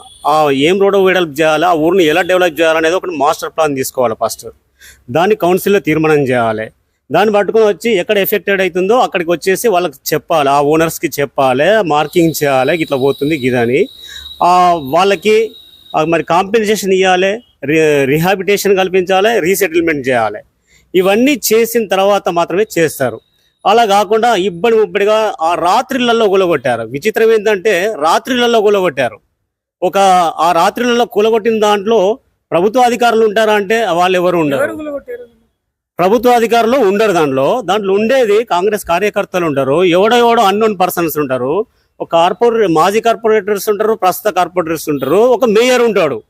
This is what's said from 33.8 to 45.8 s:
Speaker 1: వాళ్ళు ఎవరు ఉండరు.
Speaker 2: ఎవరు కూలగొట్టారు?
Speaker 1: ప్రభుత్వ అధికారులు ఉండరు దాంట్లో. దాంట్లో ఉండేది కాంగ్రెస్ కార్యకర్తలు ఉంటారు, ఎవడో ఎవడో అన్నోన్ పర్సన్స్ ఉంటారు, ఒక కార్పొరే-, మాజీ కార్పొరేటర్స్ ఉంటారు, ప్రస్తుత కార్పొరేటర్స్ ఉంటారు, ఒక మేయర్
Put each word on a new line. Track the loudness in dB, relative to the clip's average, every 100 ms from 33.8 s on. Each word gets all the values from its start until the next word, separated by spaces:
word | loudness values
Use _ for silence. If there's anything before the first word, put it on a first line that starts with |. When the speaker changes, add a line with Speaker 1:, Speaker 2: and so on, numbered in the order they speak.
| 0
Speaker 1:
వాళ్ళు | 0 0 2
ఎవరు | 0 0
ఉండరు. | 0 -2
Speaker 2:
ఎవరు | -4
కూలగొట్టారు? | -6 -10 -12 -12 -16 -18 _ _ _ _ _ _ -4
Speaker 1:
ప్రభుత్వ | 0 2 2
అధికారులు | 2 2 2 2 2
ఉండరు | 2 2 0
దాంట్లో. | 0 0 0 0 -2
దాంట్లో | -2 -2 0
ఉండేది | 0 0 0 2 0
కాంగ్రెస్ | 0 -2 -2 -4
కార్యకర్తలు | -2 -2 -2 -2 -4 -4 -2
ఉంటారు, | -2 0 2
ఎవడో | 2 2 2 2
ఎవడో | 2 2
అన్నోన్ | 2 2 0 0
పర్సన్స్ | -2 -2 -4 -4
ఉంటారు, | -4 -2 -2 -4 -6 _ _ -14
ఒక | -4
కార్పొరే-, | 0 0 2 0 2 2
మాజీ | 2 2 2
కార్పొరేటర్స్ | 0 0 0 0 0 -4 -2
ఉంటారు, | -2 -2
ప్రస్తుత | 0 -2 -2 -2
కార్పొరేటర్స్ | -2 -2 -2 -4 -4 -4
ఉంటారు, | -4 0 2
ఒక | 2 2
మేయర్ | 2 2 2 2